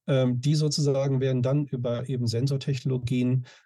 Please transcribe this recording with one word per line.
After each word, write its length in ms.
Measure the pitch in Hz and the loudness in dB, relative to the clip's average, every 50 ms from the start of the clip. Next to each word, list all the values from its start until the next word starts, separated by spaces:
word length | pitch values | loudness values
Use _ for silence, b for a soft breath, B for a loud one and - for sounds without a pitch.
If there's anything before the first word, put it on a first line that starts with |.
| _ - | _ 0
ähm, 320 | 139 131 131 127 123 120 | 2 2 2 2 0 0
die 140 | 123 147 156 | 2 2 2
sozusagen 640 | 151 151 151 143 - 143 143 135 135 139 139 135 127 | 2 2 0 0 0 0 2 2 2 0 0 0 0
werden 220 | 135 131 131 127 | 0 0 0 0
dann 240 | 120 127 139 147 147 | 0 2 0 0 0
über 420 | - - 127 123 123 120 120 127 - | -2 -4 -4 -2 -2 -4 -4 -4 -4
eben 180 | 135 123 120 | -4 -2 -2
Sensortechnologien, 1200 | 113 107 117 131 139 139 135 - 147 135 - - 139 131 123 123 - 131 127 123 123 127 131 123 B B B B | -2 0 0 0 0 -2 -2 -2 -4 -4 -2 -2 -2 -2 -2 -2 -2 0 0 2 2 0 0 -2 B B B B